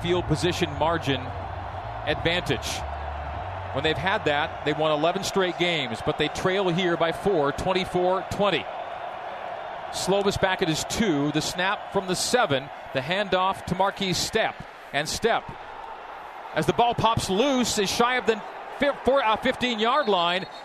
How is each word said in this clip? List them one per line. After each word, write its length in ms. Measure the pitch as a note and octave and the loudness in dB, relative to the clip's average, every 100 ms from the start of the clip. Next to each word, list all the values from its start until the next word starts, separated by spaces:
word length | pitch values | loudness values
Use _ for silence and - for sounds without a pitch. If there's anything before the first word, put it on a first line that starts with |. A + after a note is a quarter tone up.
field 240 | E3+ F3 E3+ | 0 2 2
position 440 | D3+ F3+ E3 E3+ C#3+ | 2 2 0 0 2
margin 440 | D#3 E3 - C3 B2+ - - - - - - - - | 2 2 0 -2 -2 -8 -8 -8 -8 -8 -8 -6 -4
advantage. 640 | D3+ E3 F3 E3 A#2 - - - - - - - - - - - | 0 0 0 0 -2 -2 -6 -6 -8 -8 -8 -8 -8 -8 -8 -6
When 100 | C3+ | -2
they've 140 | D#3 D3+ | 0 0
had 300 | F3+ G#3+ D3+ | 0 0 2
that, 380 | D3 D#3+ - D3 | 2 0 -2 -2
they've 120 | D3+ | 0
won 140 | D#3 | 2
eleven 320 | D3 E3 F#3+ | 2 2 0
straight 340 | F#3+ G3 F3+ - | -2 0 0 2
games, 420 | F3 E3 B2 A2+ | 0 0 -2 -4
but 140 | D3+ D3+ | -2 0
they 100 | D3+ | 0
trail 400 | - F#3+ F#3+ F#3 | 0 0 2 2
here 300 | E3+ F3 E3 | 2 2 2
by 140 | E3 | 0
four, 380 | E3 G3 F3 C#3 | 0 2 4 2
twenty-four 720 | - F#3 F#3 F#3 F3+ F3+ F#3+ - | 2 0 0 0 2 2 2 0
twenty. 340 | - G3+ D3+ - - - - - - - - - - - - - | 0 2 2 -2 -8 -8 -8 -8 -10 -10 -10 -8 -8 -10 -10 -8
Slovis 500 | - - G3+ G3 - | -4 0 2 2 2
back 200 | F#3+ F#3 | 2 2
at 80 | F3+ | 2
his 160 | D3+ - | 0 0
two, 420 | - A3 C#3+ D3 | 0 4 4 2
the 80 | D3+ | 0
snap 520 | - F3 F#3+ G#3 - | 0 0 0 0 -2
from 160 | G3 F#3 | -2 0
the 80 | F3+ | -2
seven, 520 | - B3 G3+ C3+ C#3 - - | 2 2 4 2 -2 -12 -6
the 60 | C3 | -4
handoff 640 | C3+ F#3+ G3+ F#3 F#3+ F#3 - | -2 -2 2 2 2 0 -2
to 100 | F3 | 2
Marquise 420 | G3 - G3 E3 | 2 2 0 0
Stepp, 360 | - A3 D#3+ - - - - | 0 0 0 -2 -12 -16 -6
and 140 | C#3 D3+ | -2 -2
Stepp, 380 | - A3+ F3 - - - - - - - - - - - - | 0 2 2 -2 -12 -12 -14 -14 -14 -14 -14 -14 -14 -6 -2
as 100 | - | 0
the 60 | |
ball 220 | - A#3+ | 2 2
pops 360 | - A3 A3+ - | 2 2 2 2
loose, 480 | F#3+ C#4+ B3+ A3+ G#3+ | 2 4 4 2 0
is 100 | F#3+ | 0
shy 280 | - A#3+ B3+ | 2 2 4
of 100 | A#3 | 2
the 140 | G#3+ - - - - | 0 -2 -12 -10 0
fi-, 160 | C#4+ C4+ | 0 2
four, 200 | A#3+ C#4 | 4 4
uh, 120 | A3 G#3 | 4 2
fifteen-yard 720 | B3+ B3 B3 A3 A3+ D4 A3+ | 2 0 0 2 2 2 4
line. 380 | F#3 E3+ F3+ - - | 4 4 0 -2 -10